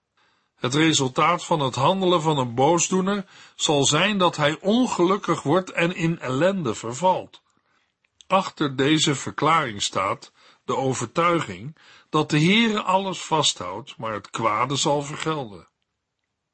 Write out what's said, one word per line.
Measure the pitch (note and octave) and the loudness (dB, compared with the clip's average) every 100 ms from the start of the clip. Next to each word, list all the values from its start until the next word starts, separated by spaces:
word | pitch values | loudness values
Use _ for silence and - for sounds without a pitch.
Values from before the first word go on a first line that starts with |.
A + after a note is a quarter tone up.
| _ _ _ _ _ _ | _ _ _ _ _ _
Het | B2 C#3 | -2 2
resultaat | D#3+ D3 C3 B2+ D#3 F3 - | 2 2 0 2 2 2 0
van | E3 | -2
het | C3+ A#2+ | 0 0
handelen | C#3+ F#3+ F3+ F3 | 0 2 2 2
van | D#3 D3+ | 2 0
een | B2 A#2 | -2 2
boosdoener | C#3 E3+ - F#3 F#3 G3+ F#3+ - - - | 2 2 2 0 0 -2 -6 -16 -20 -4
zal | - D3 C3 | 0 2 2
zijn | C#3+ G3 G#3 | 2 2 2
dat | F3 D3+ | 0 2
hij | D3 D#3 | 0 0
ongelukkig | F#3+ A3+ B3 - F3 G3 - E3 | 0 2 2 2 2 2 -2 -2
wordt | C#3 E3+ F#3 | 0 0 0
en | - E3+ F#3 | -2 -2 0
in | E3 E3 | -2 -2
ellende | C3 C3 F3 G3 C#3 G2+ | -2 0 0 0 -2 -4
vervalt. | A2+ B2 F#3 D#3+ G2 - _ _ _ _ _ _ _ _ - | -6 -2 0 0 -4 -18 _ _ _ _ _ _ _ _ 0
Achter | F#3+ F#3 - D3 C3 | 0 0 -2 -2 0
deze | C3+ D#3 D3+ C#3 | 2 4 2 -2
verklaring | - - D3 D#3+ C#3 G2+ | -4 -2 2 2 0 -4
staat | - - F#2+ A#2 - _ _ _ - | -6 -2 -2 -4 -10 _ _ _ -6
de | A#2+ | -2
overtuiging | C3+ B2 A#2 - E3+ E3+ B2+ F2+ B2 - - - _ | -2 -2 -4 0 2 2 -2 -10 -14 -16 -20 -20 _
dat | D#3 D3+ | -2 0
de | D3+ | 2
Heere | E3 G#3 A#3 G#3 | 4 4 2 0
alles | - F#3+ G3 F3 | 0 -2 -2 -8
vasthoudt, | - D#3 C3+ - F2+ G2 B2+ - | -2 0 0 -2 -8 -12 -14 -12
maar | A2+ | -8
het | G#2+ - | -8 -8
kwade | - A2+ G#2+ B2+ C#3 | -2 0 0 0 -2
zal | D#3+ D3 | 0 -2
vergelden. | C#3+ D3 D#3 D#3 A#2 F#2+ - _ _ _ _ _ _ _ _ | -4 -8 -6 -6 -8 -14 -20 _ _ _ _ _ _ _ _